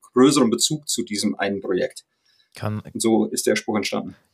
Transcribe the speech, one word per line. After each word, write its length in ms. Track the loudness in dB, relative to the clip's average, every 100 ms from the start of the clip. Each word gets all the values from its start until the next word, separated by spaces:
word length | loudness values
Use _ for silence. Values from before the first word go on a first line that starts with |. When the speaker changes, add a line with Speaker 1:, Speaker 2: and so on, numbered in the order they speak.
| _
Speaker 1:
größeren 380 | 6 6 6 2
Bezug 380 | 2 0 -2 -4
zu 140 | -6
diesem 320 | -4 -2 -2
einen 260 | -2 -4 -4
Projekt. 440 | -4 -2 -2 -6 _ _ _ _ _
Speaker 2:
Kann 260 | -10 -6 -6
Speaker 1:
Und 200 | -8 -2
so 240 | 2 2
ist 220 | 2 -2 -2
der 100 | -2
Spruch 200 | -2 -4
entstanden. 380 | -2 -6 -8 -14 _